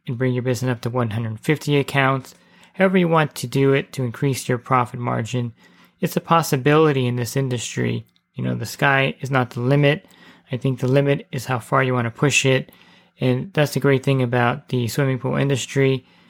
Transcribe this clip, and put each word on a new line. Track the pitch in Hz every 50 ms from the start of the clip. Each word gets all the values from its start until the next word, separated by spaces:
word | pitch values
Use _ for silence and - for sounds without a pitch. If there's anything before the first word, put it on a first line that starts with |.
| _
and | - 127
bring | 117 131 127
your | 123 123
business | 120 131 127 110 127 127
up | 123 113
to | - 120
one | 117 127 120 110
hundred | 104 117 117 110 110 107
fifty | - - 151 139 - 147 147
accounts. | 143 135 - - 139 135 131 135 131 - - - _ _ _ _ _ - _
However | _ - 190 190 185
you | 190 175
want | 165 165 160 156 - -
to | - -
do | 123 120 139 139 135 135
it | 135 - -
to | - -
increase | 127 120 110 - 147 139 127 - - -
your | 127
profit | 117 - - 135 123 120 - - 123
margin, | 120 123 123 123 117 107 - 123 120 117 - _ - _ _ _ - _ _ _
it's | - - -
a | 175
possibility | - - 135 135 151 - 151 131 123 147 147 156 160 156 143 135 127
in | 123 120
this | 123 120 110 -
industry. | 143 135 131 127 117 - - - 123 123 120 117 117 113 _ _ _ _ _
You | _ 127
know, | 123 127 123
the | 120 120
sky | 113 - - 151 139 139 135 135 139 - -
is | - 131
not | 139 127 123 117
the | - 123
limit. | 120 131 143 143 143 143 151 - - _ - - - - - _ _ _
I | 131
think | 117 - 135 131 123
the | 135 127
limit | 131 143 139 139 143 - - _
is | - 127 -
how | - 131 117
far | - - 139 135
you | 135 127
wanna | 127 123 117 117
push | - - 156 143 120 - -
it. | 135 131 127 - - - _ - - - _ _ _ _ -
And | 131 131 123 127 139 -
that's | - 156 147 139 -
the | 139
great | 131 143 135 127
thing | - 139 135 131
about | 127 120 123 123 120 120 131 147 - -
the | 131 127 120 110
swimming | - - 139 135 131 123
pool | - 127 143
industry. | 143 135 139 139 120 - - - 139 135 135 135 127 - _ _ _ _